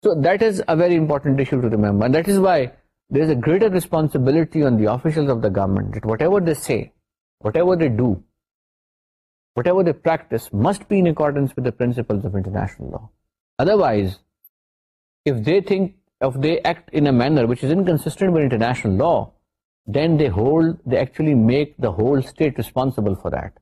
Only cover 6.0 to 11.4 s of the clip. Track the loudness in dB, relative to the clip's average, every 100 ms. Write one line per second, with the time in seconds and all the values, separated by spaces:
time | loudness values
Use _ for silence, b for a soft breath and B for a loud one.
6 | -4 -2 0 2 0 -4 -2 -4 -4 _
7 | _ _ _ _ -4 0 2 2 0 0
8 | 0 -2 -6 _ _ _ _ _ _ _
9 | _ _ _ _ _ -4 0 2 2 0
10 | -2 -2 -2 -6 -4 -2 0 -2 -2 2
11 | 2 2 -2 0